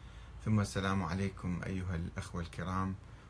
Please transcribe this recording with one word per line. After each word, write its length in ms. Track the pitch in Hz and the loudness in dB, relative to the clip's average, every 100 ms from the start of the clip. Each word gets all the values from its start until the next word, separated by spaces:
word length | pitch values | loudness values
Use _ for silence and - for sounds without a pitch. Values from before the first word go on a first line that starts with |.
| - - - - 110 | -14 -14 -14 -4 4
ثم 140 | 107 | 4
السلام 440 | 101 101 95 98 | 4 2 4 4
عليكم 580 | 82 95 98 - 90 85 - | 2 2 0 0 -2 0 0
أيها 300 | 95 90 85 | -2 0 0
الأخوة 460 | 85 - - 90 | -2 -4 -4 -4
الكرام 540 | 85 - 85 92 95 92 - - | -4 -4 -2 2 0 -2 -8 -16